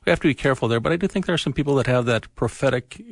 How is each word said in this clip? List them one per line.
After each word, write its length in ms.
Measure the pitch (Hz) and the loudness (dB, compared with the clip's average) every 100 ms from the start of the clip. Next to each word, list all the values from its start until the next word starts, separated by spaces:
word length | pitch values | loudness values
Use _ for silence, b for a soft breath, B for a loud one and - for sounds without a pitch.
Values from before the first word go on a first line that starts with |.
we 60 | - | 0
have 100 | 170 | 2
to 80 | 160 | 2
be 60 | |
careful 340 | 127 143 127 117 | 2 2 2 0
there. 120 | 117 | 0
But 120 | 113 | 0
I 40 | 170 | 0
do 100 | 190 | -2
think 180 | 196 | -2
there 100 | 180 | -2
are 40 | 170 | -2
some 160 | - | -2
people 220 | 139 143 139 | -2 0 0
that 100 | 123 | 2
have 180 | 123 | 2
that 300 | 120 117 - | 2 0 -2
prophetic 680 | - 117 - 139 127 - - 233 | -4 -4 0 0 0 -4 -16 -10